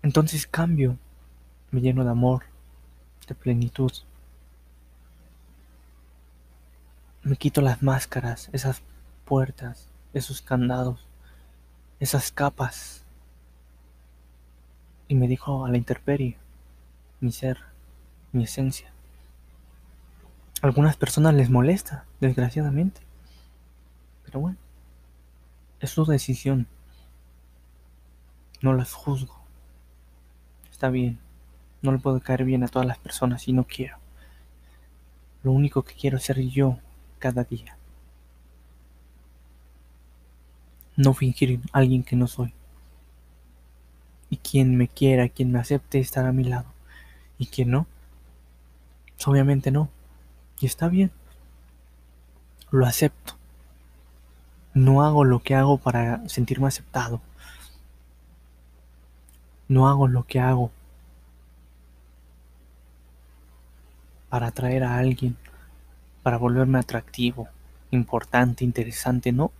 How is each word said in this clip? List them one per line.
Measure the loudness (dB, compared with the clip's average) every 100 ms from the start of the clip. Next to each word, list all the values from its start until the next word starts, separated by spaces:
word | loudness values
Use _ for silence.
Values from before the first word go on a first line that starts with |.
Entonces | 2 2 2 -2 -8
cambio, | -4 -2 2 0 -2 -12 -20 -20 -20 -20 -20 _
me | -2
lleno | 0 0
de | 0
amor, | 2 2 0 -4 -20 -20 -20 -20 -20 _ _ -18
de |
plenitud. | -8 -2 -2 -2 -2 -4 -4 -20 -20 -20 -20 -20 _ _ -20 _ -20 -20 -20 -20 -20 -20 -20 -20 -20 -20 -20 -20 -20 _ -20 -20 -20 -20 -20 -20 -20 -20 -10
Me | -4 -2
quito | -2 0
las | 0 0
máscaras, | 0 0 -4 -8 -6 -10 -8
esas | -6 -6 -8 -12 -20 -20 -20 -2
puertas, | -2 -2 -6 -14 -16 -20 -20 -10
esos | -8 -8 -12
candados, | -4 -2 -2 -2 -4 -6 -14 -20 -20 -20 -20 -20 _ -20 -20 _
esas | -4 -4 -4
capas. | -4 -4 -2 -8 -8 -18 -20 -20 -20 -20 -20 _ _ _ _ _ _ _ -20 _ -20 -20 -20 -20 -20 -20 -20 -2
Y | 0
me | 0
dejo | -2 -4 -6 -2
a |
la | -2
intemperie, | -2 -6 -2 -2 -4 -8 -20 -20 -20 -20 -20 _ _ _
mi | -6
ser, | -4 -6 -6 -12 -20 -20 -20 -20 -20 -6
mi | -4
esencia. | -4 -4 -4 -6 -16 -20 -20 -20 -20 -20 -20 -20 -20 -20 -20 -20 -20 -20 -20 -20 -18 -2
A | 0
algunas | 2 2 2
personas | -4 2 4
les | 4 4
molesta, | 4 4 0 -4 -14 -16 -4
desgraciadamente. | -2 0 -2 -2 -4 -2 -2 -6 -20 -20 -20 -20 -20 _ -20 _ -20 _ _ _
Pero | -14 -8
bueno, | -6 -8 -16 -20 -20 -20 -20 _ -20 -20 _ _ _ _
es | -8
su | -2
decisión. | 0 0 -2 -4 -2 -2 -2 -10 -20 -20 -20 -20 -20 -20 _ -20 -20 -20 -20 -20 -20 -20 -20 -20 -20 -4
No | 0
las | 0 -2
juzgo. | -8 -6 -6 -6 -14 -20 -20 -20 -20 -20 -20 -20 -20 -20 -20 -20 -20 -20
Está | -6 -2
bien. | 0 -2 -4 -14 -20 -20 -20 -20 _
No | -2
le | 0
puedo | 0 -2
caer | -2 -2
bien | 0 0
a | 0
todas | -2 -2
las | -4
personas | -10 -4 -4 -4 -2
y |
no | 0
quiero. | 0 -6 -12 -12 -20 -20 -20 -20 -20 -20 -20 -20 -20 -20 -20 -20 -20 -6
Lo | 0
único | 2 2 0
que | -6
quiero | -6 -4 -4
ser | -4 -4
yo | -2 0 0 0 -10 -20 -20 -8
cada | -6 -4
día. | -6 -8 -14 -20 -20 -20 -20 -20 _ -20 -20 -20 -20 -20 -20 -20 -20 -20 -20 -20 -20 -20 -20 -20 -20 -20 -20 -20 -20 -20 -20 -20 -20 -20 -10 2
No | 4
fingir | 4 -2 0 0 -2 -2
a | 2
alguien | 4 2
que | 0 0
no | 0
soy. | -2 -8 -8 -20 -20 -20 -20 -20 -20 -20 -20 -20 -20 -20 -20 -20 -20 -20 -20 -12
Y | -10
quien | -2 2 2 2
me | 0
quiera, | 2 4 4 2
quien | 0 0
me | 0
acepte, | 0 -4 -2 -4
estará | -2 -2 0
a |
mi | 0
lado. | 0 -4 -6 -18 -20 -20 -20 -20 -20 -10
Y | -8
quien | -2 0
no, | 0 -2 -10 -20 -20 -20 -20 _ _ -20 -20 -20 -20 -20
pues | -6 2
obviamente | 4 4 2 0
no. | 0 -2 -6 -20 -20 -20 -20 -20 -6
Y |
está | -6 -2 0
bien. | 2 0 -2 -20 -20 -20 -20 -20 -20 -20 -20 -20 -20 _ -20 -20 -20 -2
Lo | 2 2
acepto. | 2 0 -2 -20 -20 -20 -20 -20 -20 -20 -20 -20 -20 -20 -20 -20 -20 -2
No | 4 6 6
hago | 6 6
lo | 6 4
que | 2
hago | 2 4 4
para | 2 0 -2 -4 -6
sentirme | -4 -4 0 -2
aceptado. | -2 -8 -6 -6 -8 -12 -20 -20 -20 -20 -20 -20 -20 -20 _ _ -20 _ _ -20 -20 -20 -20 -20 _ -20 -20 _ _ 0
No | 4 6
hago | 4 2
lo | 2
que | -2 0
hago | 2 2 -2 -6 -20 -20 -20 -20 -20 _ -20 -20 -20 _ -20 -20 -20 -20 -20 -20 -20 -20 -20 -20 -20 -20 -20 -20 -20 -20 -20 -20 -20 -20 -20 -20 -20 -20 -6
para | -4 -4
atraer | -4 -2 0
a | 0 0
alguien, | 0 0 -4 -6 -14 -20 -20 -20 -20 -20 -20 -6
para | -2 0
volverme | 0 2 2 2
atractivo, | 0 -6 -8 -4 -4 -4 -14 -16 -20 -20 -4
importante, | -2 0 -4 0 2 2 0
interesante, | -2 -2 -6 -6 -2 -2 0
no. | 0 -2